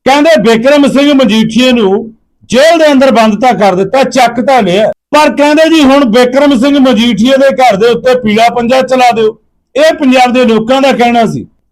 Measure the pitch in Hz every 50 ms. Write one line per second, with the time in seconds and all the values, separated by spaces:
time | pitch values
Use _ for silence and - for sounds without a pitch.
0 | - 254 269 294 294 330 320 277 185 226 226 226 233 269 294 294 285 254 - 262
1 | 285 294 294 269 262 208 208 220 220 220 - 233 254 254 247 240 214 190 190 220
2 | 226 - - _ _ _ _ _ _ - - 247 285 330 339 330 320 302 285 262
3 | 269 269 214 226 220 220 202 - 254 254 226 175 208 196 180 185 196 190 - 269
4 | 262 - - 262 247 226 233 247 220 277 269 247 214 180 175 202 220 226 214 -
5 | _ _ - 294 302 294 220 226 285 294 302 302 320 320 330 320 285 262 269 285
6 | 285 226 202 247 247 247 262 277 294 285 285 220 240 285 277 285 254 269 240 208
7 | 233 240 233 175 220 262 269 262 277 269 269 262 254 247 208 185 220 240 233 233
8 | 233 254 254 254 240 220 208 214 233 233 233 240 240 233 262 262 262 262 262 254
9 | 247 240 233 226 220 214 220 _ _ _ _ _ _ _ - 262 302 320 330 311
10 | 302 262 254 262 247 247 233 254 247 220 226 220 220 226 262 269 277 269 233 220
11 | 240 240 233 233 226 185 147 123 - - _ _ _ _